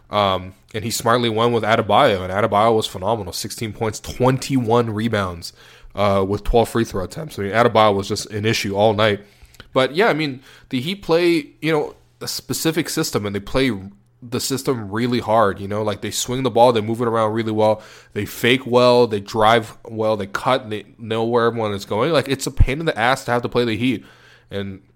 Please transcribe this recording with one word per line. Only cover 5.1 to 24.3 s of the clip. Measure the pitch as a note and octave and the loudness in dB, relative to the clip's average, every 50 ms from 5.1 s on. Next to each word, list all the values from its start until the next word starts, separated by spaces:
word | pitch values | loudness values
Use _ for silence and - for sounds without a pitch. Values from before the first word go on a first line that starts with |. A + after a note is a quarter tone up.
| A2 G#2 G2 F#2 F2 E2 E2+ - - - - - - - - - - | -2 -2 -2 -4 -6 -10 -12 -16 -16 -18 -20 -20 -20 -20 -20 -10 -4
uh, | G2 G2+ G#2 G2 G2 F#2+ F#2+ | 0 2 2 2 2 2 0
with | G2+ G#2 G3 | -2 -2 -2
twelve | - - A#2 A2 - | 2 2 2 2 2
free | - A#2+ A2+ | 0 -2 -2
throw | - - G2+ F#2 | -2 -4 -6 -6
attempts. | F#2 - D#3 - - - - | -6 -8 -10 -12 -10 -8 -8
I | G2 | -6
mean, | G2 | -2
Adebayo | G2 A2+ A#2+ A#2 G#2 A2 G#2+ G#2+ G2 | 2 2 2 4 4 4 4 4 4
was | G2 F#2+ - | 2 -2 -2
just | G#2+ - - - | -4 -6 -6 -6
an | A2 G#2 G#2 | -6 -2 0
issue | A2 A2 - - G2+ F#2+ | 0 0 0 -2 -2 0
all | G2 G#2 A2+ G#2+ | 2 2 2 4
night. | G2+ A2 A2 G2+ - - - _ _ - - - - - - - | 4 2 2 2 0 -4 -12 _ _ -20 -20 -20 -20 -20 -4 0
But, | C3 C3 B2 C#3 | 0 0 0 0
yeah, | E3+ A3 A3+ | 0 2 2
I | D#3 | 2
mean, | D3 D#3 C#3+ B2+ B2 - - - - - - | 0 -2 -4 -6 -10 -14 -20 -20 -20 -10 -6
the | C3+ B2+ | -6 -4
Heat | B2 E3 G3 G3+ | -4 -4 -8 -8
play, | - - E3 E3+ F3 F3 E3+ D#3+ - - - _ | -2 0 0 2 4 2 2 0 -2 -6 -10 _
you | - D#3 | -4 -2
know, | D#3+ - C#3 - - - _ _ _ _ | 0 0 -2 -4 -8 -16 _ _ _ _
a | A#2+ A#2+ | -12 -10
specific | - - - - B2+ - - D#3+ D#3+ F3 C#3+ - | -10 -10 -8 -8 -6 -2 -2 -2 0 -2 -2 -2
system, | - D3+ D#3+ - - A2 G2+ | -4 -4 -4 -2 -2 -4 -4
and | G2+ G2+ | -4 -4
they | G2+ | -6
play | G2+ - - C3 C3+ C3 A2 F#2+ F#2 G2+ - _ _ _ _ _ | -6 -2 0 0 0 0 0 -4 -8 -14 -18 _ _ _ _ _
the | - A#2 A#2+ A#2 | -12 -8 -6 -6
system | - - C3+ B2+ - D3 C3+ A#2 G#2+ F#2+ | -4 -4 -4 -4 -2 -2 -4 -4 -6 -6
really | G2 A2 A#2+ B2 B2 A#2 | -4 -2 -2 0 0 -2
hard, | F#2 - A2 A2+ G#2+ G2 F#2 - | 0 2 4 4 4 4 2 -2
you | G2 F#2+ | -6 -6
know? | G2+ G#2+ | -6 -4
Like, | A2 G#2 G2+ - | -2 -4 -4 -4
they | - G#2 | -6 -6
swing | - - - - B2 C3 C3 | -6 -6 -6 -4 -4 -2 -2
the | B2 | 0
ball, | G#2 A#2 A#2 B2+ | 4 6 6 6
they | A#2 A2 | 6 4
move | G#2 A2 A#2 A2+ | 0 -2 -2 -2
it | B2 A#2 | -2 0
around | A2+ A2+ A2+ G#2+ G#2+ | 0 0 0 0 0
really | A#2 A2+ A2 | -2 -2 -2
well, | G#2+ G#2+ G#2+ G#2+ G#2+ - - - - - - _ - | 0 2 4 2 2 0 -4 -12 -20 -20 -20 _ -8
they | - G2+ | -6 -6
fake | - - - - A#2+ C3 C3 - | -6 -4 0 2 2 2 2 2
well, | A#2+ A#2 B2 B2 B2 B2 B2 A#2+ A2 | 2 4 4 6 6 6 6 4 2
they | A2 G#2 | 0 -4
drive | G2+ - - A2+ G#2+ A2 A#2 A#2+ A2 - - - - | -6 -4 0 4 4 6 6 4 2 -2 -10 -18 -16
well, | - A2+ G#2+ A2 G#2+ A2 | -10 -6 -2 0 0 0
they | G2+ G2 G2 | -2 -2 -6
cut, | - - - C3 B2+ C3+ A#2+ G#2+ | -8 -4 -2 0 0 0 -2 -6
they | G#2+ G#2 - - - - | -10 -10 -10 -14 -18 -14
know | A#2 G#2+ A2+ A2+ A2+ | -8 -6 -4 -2 -2
where | A#2 A#2+ A#2+ A2+ | 0 0 2 2
everyone | A#2 A2+ A#2 A2 G#2 G2+ | 0 0 -2 -4 -4 -4
is | G2 G2+ | -6 -6
going. | - G#2 G#2 B2 D#3+ E3 | -4 -4 -2 0 0 0
Like, | C#3 A#2+ C3 | 0 0 0
it's | C3+ C3 - D#3+ | -2 -4 -4 -2
a | |
pain | C3+ - - C3 C3+ D#3 | 2 2 2 2 2 -2
in | E3 | -2
the | D#3 - G#2 | -4 -2 0
ass | A2+ B2 C3+ C3 - | 2 2 0 0 -2
to | - | -2
have | A#2+ A#2+ | -2 -2
to | A#2 - | -2 -2
play | - A#2+ B2 | 0 0 0
the | A#2 A2 | 0 0
Heat. | G#2 A#2+ C3 A#2+ - - - - _ _ - | 0 0 0 -2 -2 -6 -12 -20 _ _ -20